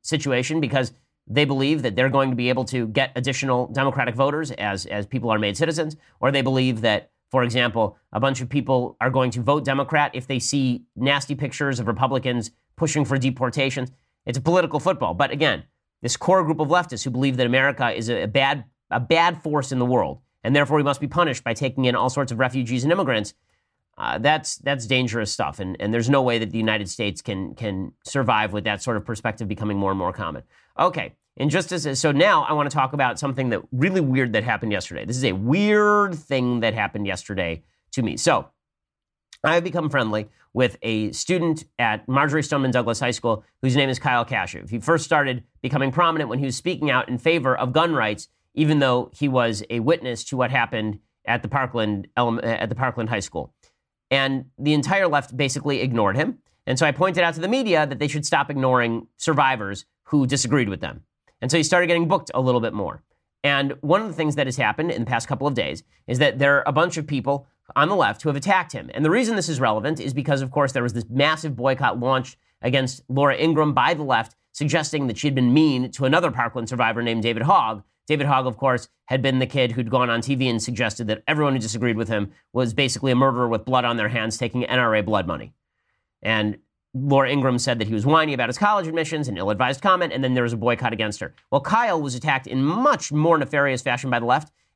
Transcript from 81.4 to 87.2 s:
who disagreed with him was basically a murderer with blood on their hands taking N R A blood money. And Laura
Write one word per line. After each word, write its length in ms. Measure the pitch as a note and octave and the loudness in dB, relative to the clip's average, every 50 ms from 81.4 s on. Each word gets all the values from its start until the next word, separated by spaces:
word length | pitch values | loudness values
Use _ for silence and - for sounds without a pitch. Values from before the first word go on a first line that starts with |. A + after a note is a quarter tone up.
| D3+ C#3+ C3 | 2 2 0
who 60 | C3 | 0
disagreed 360 | A2 A2 G#2+ A2 A#2+ A#2+ A2 | -2 -4 -4 -2 0 0 0
with 140 | A2 A2+ G2 | 0 -2 -2
him 220 | A2+ G#2 G2+ G2+ - _ _ _ | -2 -2 -2 -4 -8 _ _ _
was 220 | - B2 B2+ A#2 G#2 | -2 -2 -2 0 0
basically 400 | C#3+ C#3 B2+ - G#2+ - C3+ B2 | 0 0 0 0 -2 0 2 4
a 20 | |
murderer 320 | B2 C3+ C3+ A#2+ B2 B2 | 4 4 4 2 2 0
with 180 | A#2 A2+ G#2+ - | 0 0 -2 -2
blood 200 | B2+ B2+ B2+ B2 | 0 0 2 2
on 100 | A#2+ A#2 | 2 0
their 140 | A#2 G#2 G#2+ | 0 -2 0
hands 280 | A#2 A#2 A2 A2+ A2 | 0 -2 -2 -2 -4
taking 280 | - B2 A#2 - B2 B2+ | -4 -6 -4 -2 -4 -2
N 140 | - B2 B2+ | 0 2 2
R 160 | B2 A2+ A2 | 2 4 2
A 60 | G#2+ | 2
blood 240 | G2 A2 G#2+ G2 F2 | 2 2 0 0 0
money. 280 | F2+ D#2+ B1+ G#1+ - _ _ _ _ _ _ _ _ _ _ _ _ _ _ | -2 -4 -6 -8 -14 _ _ _ _ _ _ _ _ _ _ _ _ _ _
And 360 | - G#2+ A2 A2 G#2+ G#2+ - - _ _ _ _ _ _ - | -2 0 0 2 0 -2 -2 -6 _ _ _ _ _ _ -8
Laura 360 | C3 C3+ C#3+ C#3 C3+ | -4 0 2 4 4